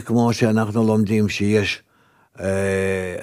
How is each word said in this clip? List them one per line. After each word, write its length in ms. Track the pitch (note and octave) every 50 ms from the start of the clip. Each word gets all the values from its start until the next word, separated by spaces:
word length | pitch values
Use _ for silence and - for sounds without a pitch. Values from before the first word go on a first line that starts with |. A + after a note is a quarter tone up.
| -
כמו 280 | - A#2 A#2+ A#2 A#2
שאנחנו 540 | A2+ - B2 A2 G#2+ A2 A2 G#2 G#2 A2+ A2+
לומדים 420 | A2 G#2+ A2 G#2+ F#2+ A2+ G#2+ G#2+ F#2+
שיש, 540 | - - G2+ G#2 G#2+ G#2+ G2+ - - - _ _ _ _ _ _ _ _ _ _ _ -
אה, 760 | F2 F#2+ F#2+ G2 G2 G2 G2 F#2+ F#2+ F#2+ F#2+ F#2+ F#2 F2+ F2 -